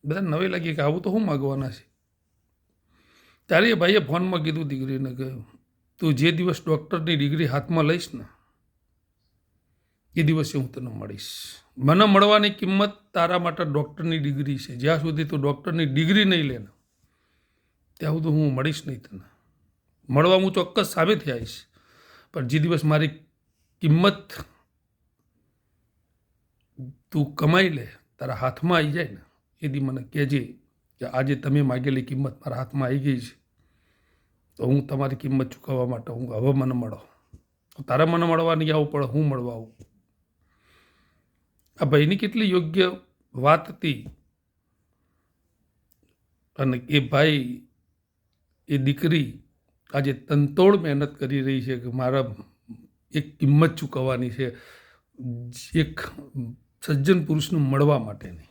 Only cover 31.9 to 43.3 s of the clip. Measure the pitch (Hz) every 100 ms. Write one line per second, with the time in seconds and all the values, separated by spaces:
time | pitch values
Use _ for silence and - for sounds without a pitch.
31.9 | 131 123 135 139 - - 123 127 139 127
32.9 | 139 139 123 113 - _ _ _ _ _
33.9 | _ _ _ _ _ _ - 123 139 139
34.9 | 139 135 131 147 135 131 - - 127 123
35.9 | 120 117 117 123 110 131 135 131 123 110
36.9 | - - _ _ - _ _ _ - 135
37.9 | 127 165 170 170 165 165 160 156 156 147
38.9 | 147 131 139 147 131 120 117 113 _ -
39.9 | _ _ _ _ _ _ _ _ _ _
40.9 | _ _ _ _ _ _ _ _ - 147
41.9 | 147 151 196 208 233 208 180 160 180 185
42.9 | 180 _ _ _